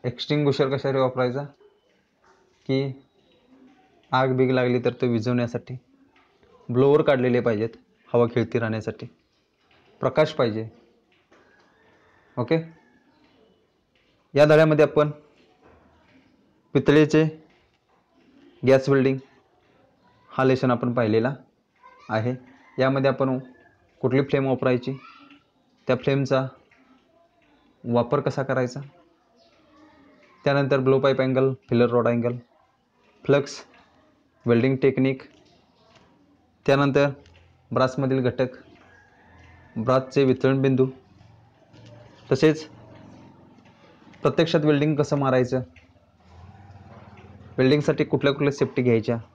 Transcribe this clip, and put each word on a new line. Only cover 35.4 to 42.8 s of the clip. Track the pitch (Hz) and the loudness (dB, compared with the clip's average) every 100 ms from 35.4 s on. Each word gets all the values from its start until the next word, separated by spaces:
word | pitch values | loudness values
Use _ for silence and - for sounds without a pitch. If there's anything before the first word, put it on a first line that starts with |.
| _ _ _ _ _ _ _ _ _ _ _ _ - | _ _ _ _ _ _ _ _ _ _ _ _ 0
त्यानंतर | 139 143 143 143 135 - - _ _ _ | 2 2 2 0 -4 -20 -20 _ _ _
ब्रासमधील | 120 127 - 135 131 | -2 -2 -2 -2 -2
घटक, | 123 - 127 - - - _ _ _ _ _ - - - - - | -2 -2 -6 -6 -20 -20 _ _ _ _ _ -20 -20 -20 -16 -8
ब्रासचे | 113 131 131 - | 0 0 0 0
वितरण | 135 127 135 135 | 2 2 0 2
बिंदू, | 135 131 131 - _ - - - _ _ _ - - - - - - | 0 2 0 -2 _ -20 -20 -20 _ _ _ -20 -20 -20 -20 -20 -4
तसेच | 127 156 151 - - | 0 2 0 -8 -20